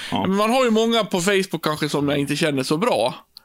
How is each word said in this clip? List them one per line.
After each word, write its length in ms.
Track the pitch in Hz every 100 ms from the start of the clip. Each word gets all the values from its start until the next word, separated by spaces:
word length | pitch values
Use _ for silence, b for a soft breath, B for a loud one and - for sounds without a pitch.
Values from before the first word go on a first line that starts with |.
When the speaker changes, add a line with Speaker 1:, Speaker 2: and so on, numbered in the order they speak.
| -
Speaker 1:
Ja. 160 | - 180
Speaker 2:
Men 100 | 196
man 140 | 220
har 140 | 262
ju 60 | 247
många 340 | 220 226 226
på 160 | 202 190
Facebook 440 | 175 196 190 160
kanske 240 | 156 151 147
som 200 | 147 143
jag 100 | 143
inte 180 | 143 147
känner 260 | 165 135
så 140 | - 156
bra. 380 | 233 147 117 - - _